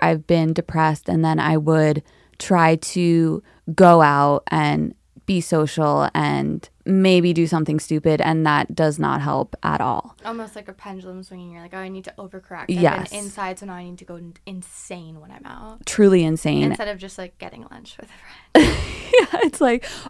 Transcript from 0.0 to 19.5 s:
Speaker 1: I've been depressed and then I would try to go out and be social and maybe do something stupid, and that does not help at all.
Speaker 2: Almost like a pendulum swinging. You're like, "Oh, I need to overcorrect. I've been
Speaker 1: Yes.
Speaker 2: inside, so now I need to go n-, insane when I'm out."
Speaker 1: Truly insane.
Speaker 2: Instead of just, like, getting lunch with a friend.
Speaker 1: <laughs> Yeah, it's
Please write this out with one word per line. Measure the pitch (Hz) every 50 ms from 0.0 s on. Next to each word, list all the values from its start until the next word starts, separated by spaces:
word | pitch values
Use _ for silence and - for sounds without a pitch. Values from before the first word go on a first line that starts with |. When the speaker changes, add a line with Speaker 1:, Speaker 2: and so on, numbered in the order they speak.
| -
Speaker 1:
I've | 165 165 156 -
been | - 170 165 160 160 160
depressed | 175 - - - 160 160 156 156 - -
and | - 170 160 160
then | 160 160 156
I | - 156 160
would | 156 151 160 160 156 156 151 151 151 - _ _ _ _ _ _
try | - - - 190 170 165 160 165
to | 160 - - - 185 175 170 165 165 165 160 156 - - _ _ _ - 165 160
go | - 185 175 170 165
out | 156 143 143 143 143 143 143 - -
and | - - 160 151 147 147 156 - - - _ _ _ - - - -
be | 190 175
social | 165 - 170 156 151 147 - 165 151 147 147 143 143 - -
and | 151 151 143 143 139 139 147 151 160 - - _ _ -
maybe | - 190 190 190 190 185 180 170 180 165
do | 170 165
something | 156 175 160 151 160 151 156
stupid, | - - 160 151 - 160 156 147
and | 147 156 160 160 156
that | 151 147 147 - - -
does | - 160 156 147
not | 160 151 139 139 143
help | 139 143 143 135 - - - -
at | - 156 151 -
all. | - 127 - - - 247 - _ -
Speaker 2:
Almost | 220 233 226 220 214 -
like | 214 196
a | 196 185
pendulum | - - 202 190 190 185 185 185 185
swinging. | 190 - 190 180 180 175
You're | 170 170
like, | 170 175 185
"Oh, |
I | 190 190
need | 190 190 190 185
to | - -
overcorrect. | - 202 175 - 185 - - 180 165
I've | -
been | - 185 175
Speaker 1:
Yes. | 170 147 - - - -
Speaker 2:
inside, | - 208 202 202 202 208 190 185 190 -
so | 196
now | 196 180
I | 180 180
need | 180 180 180
to | 180
go | - 175
n-, | 170 175 170 170 _ -
insane | 196 190 180 - - - - - - 185 175 165 160 160 151
when | 156 180
I'm | - - -
out." | - - - 214 220 220 - -
Speaker 1:
Truly | - - - 208 196 190 180 160
insane. | 160 160 160 - 156 143 143 143
Speaker 2:
Instead | 147 - - 214
of | 208 202
just, | 180 190 196 - -
like, | 185 180 _
getting | - 185 - - 226 233 -
lunch | - 233 226 - - -
with | - -
a | - - - - - - - _ - 320
friend. | 302 - - -
Speaker 1:
<laughs> | - - - - - - 494 494
Yeah, | 330 - - - -
it's | 302